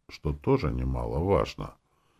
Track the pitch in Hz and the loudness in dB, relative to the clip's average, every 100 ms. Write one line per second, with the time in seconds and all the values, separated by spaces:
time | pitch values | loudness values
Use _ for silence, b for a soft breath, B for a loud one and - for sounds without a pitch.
0 | - - 78 71 - 135 73 62 65 62 | -20 -6 -4 -2 2 2 2 0 -2 -2
1 | 57 64 90 85 53 - 50 - _ _ | -2 -2 2 4 2 -4 -12 -12 _ _
2 | _ | _